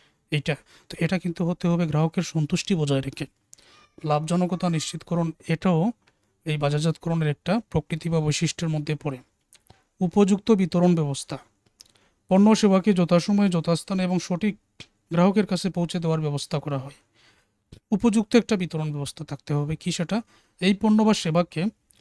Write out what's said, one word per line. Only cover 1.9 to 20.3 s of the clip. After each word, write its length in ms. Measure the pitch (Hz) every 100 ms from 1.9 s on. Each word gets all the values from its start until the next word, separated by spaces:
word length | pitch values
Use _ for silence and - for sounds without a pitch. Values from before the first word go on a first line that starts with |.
| 151 160 -
সন্তুষ্টি 520 | 170 160 147 175 -
বজায় 260 | 180 147 139
রেখে। 260 | 135 - 143 _ _ - _ _ _ _
লাভজনকতা 640 | 156 151 156 175 180 180 180
নিশ্চিতকরণ, 600 | 165 - 160 - 175 165 - -
এটাও 320 | 165 190 165 196 - _ _ _ _
এই 120 | 160 151
বাজারজাতকরণের 720 | 143 147 160 160 - 165 156
একটা 320 | 147 - 214 -
প্রকৃতি 380 | 165 - 160 170
বা 120 | 160
বৈশিষ্ট্যের 480 | 151 147 160 - 165
মধ্যে 260 | 156 147 151
পড়ে। 160 | 156 131 - _ _ _ _ _ _ -
উপযুক্ত 480 | 180 202 202 202 -
বিতরণ 440 | 214 185 175 180
ব্যবস্থা। 420 | 170 147 139 - 139 _ _ _ _ _ _ _ _ -
পণ্য 180 | 185 208 214
সেবাকে 340 | 208 190 196
যথাসময়ে, 560 | 185 175 175 165 202 202
যথাস্থানে 540 | 175 160 165 - 190 180
এবং 100 | 180
সঠিক 360 | - 175 214 208 _ _ - _ -
গ্রাহকের 340 | 165 180 196 202
কাছে 240 | 180 190
পৌঁছে 280 | 165 170 180
দেওয়ার 220 | 165 160
ব্যবস্থা 380 | 156 143 - 151
করা 200 | 147 139
হয়। 160 | 131 - _ _ _ _ _ _ _ - -
উপযুক্ত 460 | 202 240 214 202 240
একটা 200 | - 208
বিতরণ 360 | 170 160 156
ব্যবস্থা 320 | 147 143 -
থাকতে 300 | 151 143 -
হবে। 220 | 147 147 156
কি 160 | 185
সেটা? 300 | - 170 214 -